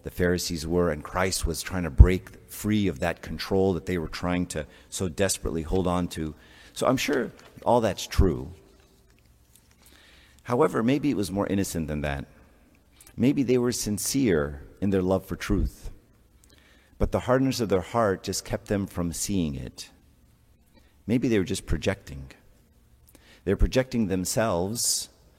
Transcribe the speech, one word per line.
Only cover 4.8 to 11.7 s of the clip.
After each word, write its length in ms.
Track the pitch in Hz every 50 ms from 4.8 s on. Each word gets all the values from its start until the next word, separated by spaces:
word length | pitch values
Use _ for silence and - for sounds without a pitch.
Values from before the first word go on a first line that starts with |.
| - -
so 200 | - - 98 87
desperately 540 | - - 98 95 - - - - 78 82
hold 240 | 78 80 92 95 87
on 220 | 90 87 90 87 87
to. 260 | - 82 80 78 76 - - - - - - -
So 140 | - - -
I'm 100 | - 131
sure 340 | - - 269 294 262 226 - - - - - - - -
all 160 | - 117 123
that's 260 | 110 101 87 - -
true. 460 | - - - - 90 71 62 65 - - - - - - - - _ _ _ _ _ _ _ _ _ _ _ _ _ _ _ _ _ _ _ - - - - - - - - - _ _ - -
However, 380 | - 123 123 160 180 170 131
maybe 280 | 110 123 139 151 131 147
it 60 | 113
was 140 | 87 101 82
more 160 | 92 101 101
innocent 420 | - 95 98 92 -